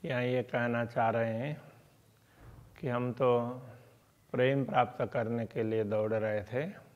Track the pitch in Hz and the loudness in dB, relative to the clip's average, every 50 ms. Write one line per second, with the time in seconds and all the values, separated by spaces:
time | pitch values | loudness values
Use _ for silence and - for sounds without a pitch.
0 | - 165 131 123 123 123 127 127 120 - - 123 120 120 117 117 117 113 - 135 | -4 -2 -2 0 0 2 0 0 0 0 -2 0 0 0 0 0 -2 -2 0 2
1 | 113 113 113 117 113 113 110 113 127 147 151 - - - - - - - _ _ | 2 4 4 2 0 0 -2 -4 -4 -6 -6 -8 -12 -20 -20 -20 -20 -20 _ _
2 | _ _ _ _ _ _ _ - - - - - - - - - - 139 123 123 | _ _ _ _ _ _ _ -20 -20 -20 -20 -20 -20 -20 -16 -8 -4 -2 0 0
3 | 123 123 117 - 139 123 123 120 120 120 127 131 - - - - - - - _ | 0 -2 0 2 4 4 6 4 2 0 -6 -10 -12 -16 -20 -20 -20 -20 -20 _
4 | _ _ _ _ _ _ - 123 127 131 139 139 135 - - 123 123 120 - - | _ _ _ _ _ _ 2 2 4 4 4 2 0 2 2 2 2 2 0 -4
5 | 131 107 - 123 113 110 117 117 117 104 - 127 113 110 110 110 110 101 107 107 | -4 -2 -2 -2 -2 0 -2 -4 -4 -4 -4 -2 -2 0 0 0 0 0 0 0
6 | 107 110 110 110 107 110 107 107 101 - 120 123 151 190 202 - - - - | 0 0 0 0 0 0 -2 -2 -4 -4 -4 -4 -4 -4 -8 -14 -18 -20 -20